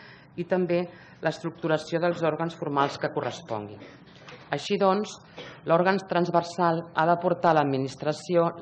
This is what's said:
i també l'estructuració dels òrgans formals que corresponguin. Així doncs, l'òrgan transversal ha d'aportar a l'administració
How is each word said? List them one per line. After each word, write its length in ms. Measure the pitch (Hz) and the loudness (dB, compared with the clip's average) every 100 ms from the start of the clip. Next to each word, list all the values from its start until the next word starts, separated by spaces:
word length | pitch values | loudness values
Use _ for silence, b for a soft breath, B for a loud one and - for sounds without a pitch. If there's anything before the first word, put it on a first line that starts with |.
| B B B - | B B B -10
i 60 | 175 | -2
també 300 | 185 180 175 180 B B B | 0 2 0 -2 B B B
l'estructuració 800 | 160 151 165 - 165 156 - 170 | -6 -4 -8 -6 -2 -2 0 -2
dels 220 | 175 165 | 0 0
òrgans 320 | 160 156 165 - | -2 -2 -4 -4
formals 400 | 156 143 139 - | -4 0 0 0
que 140 | 147 | -6
corresponguin. 720 | - 123 - - 110 104 104 B B B B B B B | -4 -6 -6 -8 -8 -8 -14 B B B B B B B
Així 260 | 147 - 202 | -6 -2 2
doncs, 320 | 190 196 214 - B B B B 147 | 2 2 -2 -10 B B B B 2
l'òrgan 320 | 165 180 190 - | 2 4 2 2
transversal 720 | 175 170 170 170 - 175 165 165 | 2 4 2 0 0 2 2 -2
ha 100 | - 160 | 0 2
d'aportar 440 | 170 180 175 175 | 4 2 2 4
a 60 | 156 | 4
l'administració 920 | 143 135 135 - 147 151 - 175 170 165 | 4 2 -2 -4 -4 -4 0 2 2 0